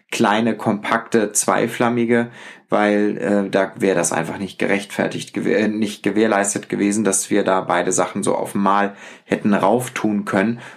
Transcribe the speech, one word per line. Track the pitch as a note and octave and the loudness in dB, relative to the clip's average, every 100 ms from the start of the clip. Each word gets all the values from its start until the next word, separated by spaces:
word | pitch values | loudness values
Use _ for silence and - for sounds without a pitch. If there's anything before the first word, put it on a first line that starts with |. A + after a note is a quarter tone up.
| - | -8
kleine, | - A2+ G#2+ A#2 G#2+ | 0 2 2 0 0
kompakte, | A#2 G2+ - A2+ - A#2 G#2 | -2 -2 0 -2 2 2 2
zweiflammige, | - - G2 A#2 - A#2+ A#2+ A#2 A#2+ A#2 - - - - | 0 0 2 0 0 0 2 2 2 0 -6 -20 -18 -2
weil, | G#2 G#2 G#2 G#2 G#2 | 2 4 4 2 0
äh, | F#2+ G2+ G2 | 0 0 2
da | G2 F#2+ - | 0 0 0
wäre | G2+ F2 | 0 2
das | E2+ | 0
einfach | - E2 F2+ | -2 -4 -6
nicht | F#2+ - | -8 -4
gerechtfertigt | F#2+ G2 - - F#2 - - G2+ | -2 -2 -4 -4 -4 -4 -8 -4
gew-, | G2 | 0
äh, | F#2+ G#2+ | 0 0
nicht | G#2+ G#2+ - | 0 -4 -4
gewährleistet | G#2 G2 A2 G2+ G2+ G2+ - | -2 2 2 2 0 -2 -4
gewesen, | G2+ G2+ G#2 | -2 0 0
dass | G2+ F#2 - | 0 -2 0
wir | G#2 | 0
da | F#2+ F#2+ | 2 0
beide | - E2+ F2 | 0 0 0
Sachen | F2+ F2+ G2+ | 0 0 -2
so | F2+ | -2
auf | - - G#2 | -2 -2 0
einmal | G2 G2+ G2+ G2+ - - - | 2 2 2 -4 -18 -14 -4
hätten | A#2 A2 | -2 2
rauftun | F#2+ F#2+ A#2 B2+ - A2 G#2 G2+ | 2 4 2 0 -4 -2 0 0
können. | G2+ G#2 A#2+ - | 0 0 -2 -8